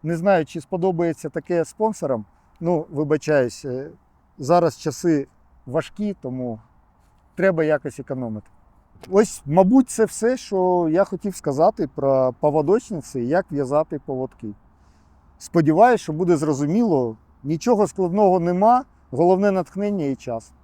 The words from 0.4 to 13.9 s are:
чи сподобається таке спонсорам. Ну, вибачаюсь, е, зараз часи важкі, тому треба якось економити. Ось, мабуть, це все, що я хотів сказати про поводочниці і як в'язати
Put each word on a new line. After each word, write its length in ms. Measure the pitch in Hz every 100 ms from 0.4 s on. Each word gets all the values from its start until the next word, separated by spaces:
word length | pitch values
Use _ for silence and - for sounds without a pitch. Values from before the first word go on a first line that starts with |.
| 151
чи 140 | 170
сподобається 680 | - 185 190 165 170 156 151
таке 360 | 165 - 175
спонсорам. 600 | 156 - 220 214 151 120 104 _ _ _
Ну, 260 | 165 170 170
вибачаюсь, 760 | 147 151 151 151 151 123 -
е, 260 | 143 127 139 - _ _ _ _
зараз 400 | 135 175 170 -
часи 480 | 156 135 175 151 139 _ _ _ -
важкі, 500 | 139 - - 208 190
тому 360 | 131 127 123 110 _ _ _ _ _ _ _
треба 300 | - 190 165
якось 360 | 156 151 143 -
економити. 460 | 131 131 123 107 - _ _ _ _ - -
Ось, 320 | 190 214 - -
мабуть, 440 | 160 190 262 254
це 140 | -
все, 320 | 214 - 226 254
що 520 | - 190 185 180 165
я 140 | 160
хотів 320 | 196 185 202 185
сказати 520 | - 135 170 220 156
про 400 | - 139 135 127 123
поводочниці 800 | 151 143 143 214 - 175 - 135
і 80 | 120
як 180 | 165 196
в'язати 480 | 147 131 143 160